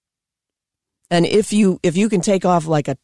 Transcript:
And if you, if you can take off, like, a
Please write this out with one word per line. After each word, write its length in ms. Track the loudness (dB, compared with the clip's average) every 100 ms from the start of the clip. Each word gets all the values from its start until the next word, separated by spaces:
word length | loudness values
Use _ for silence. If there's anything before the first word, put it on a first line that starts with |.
| _ _ _ _ _ _ _ _ _ _ _
And 120 | 0 2
if 260 | 0 0
you, 260 | 2 2 2
if 120 | -2 0
you 140 | 0
can 120 | 0
take 240 | 0 0 0
off, 200 | 0 0
like, 220 | -2 -2
a 100 | -8